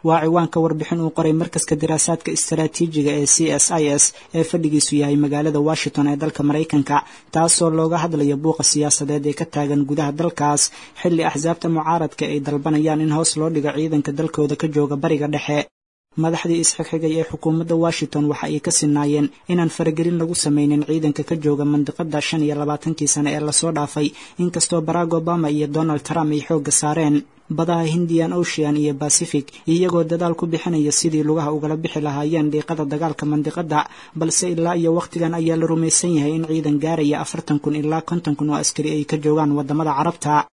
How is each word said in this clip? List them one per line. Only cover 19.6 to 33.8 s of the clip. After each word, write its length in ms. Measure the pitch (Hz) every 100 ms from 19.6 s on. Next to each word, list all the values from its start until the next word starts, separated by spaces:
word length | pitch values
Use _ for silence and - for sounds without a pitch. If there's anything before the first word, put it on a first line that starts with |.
| 165
faragelin 480 | - 160 151 170 170
lagu 160 | 165 170
samaynin 460 | 156 147 147 147
ciidanka 400 | 147 160 156 143
ka 120 | 143 165
jooga 260 | 147 143
mandiqadda 560 | 147 147 143 - 165 147
shan 220 | - 165
iyo 120 | 147 147
labaatankii 520 | 147 147 160 156 147
sane 220 | 147 147
ee 80 | 147
lasoo 320 | 151 143 165
dhaafay, 360 | 151 143 151 143 - - -
inkastoo 420 | 175 170 - 170
Barack 320 | 160 170 170
Obama 340 | 165 160 170 151
iyo 180 | 151 147
Donald 340 | 156 160 147
Trump 280 | - 170 151
ay 80 | 147
xoogga 300 | 143 165 143
saareen 440 | 143 151 156 156 147 139 _ -
badaha 360 | 156 165 170 165
Indian 440 | 165 170 165 165
Ocean 420 | 180 170 - 147 151
iyo 180 | 147
Pacific, 520 | 139 147 - 165 147 135 - -
iyagoo 360 | 170 180 170
dadaal 320 | 160 170 175 165
ku 100 | 170
bixinaya 440 | 160 180 165 147
sidii 320 | 143 170 156
lugaha 260 | 151 160 147
ugala 220 | 151 151 156
bixi 240 | 160 160
lahaayeen 460 | 147 143 151 165 151
dhiiqada 340 | 151 147 160 143
dagaalka 380 | 147 160 147 147
mandiqadda, 540 | 151 151 175 165 151